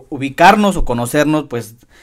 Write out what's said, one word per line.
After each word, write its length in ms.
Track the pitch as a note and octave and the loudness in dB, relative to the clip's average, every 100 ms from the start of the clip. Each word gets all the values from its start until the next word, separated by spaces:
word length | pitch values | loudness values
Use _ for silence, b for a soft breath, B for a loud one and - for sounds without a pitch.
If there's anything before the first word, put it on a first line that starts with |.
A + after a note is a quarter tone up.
| - | -12
ubicarnos 640 | C#3 C#3 C3+ E3+ G#3 G#3 - | -8 -6 2 4 4 2 0
o 80 | |
conocernos, 600 | - A#2+ A#2+ D3 D3 D#3 C#3+ | -2 -2 -2 -2 0 -2 -4
pues, 280 | A#2 A2 A#2 _ b | -10 -10 -16 _ b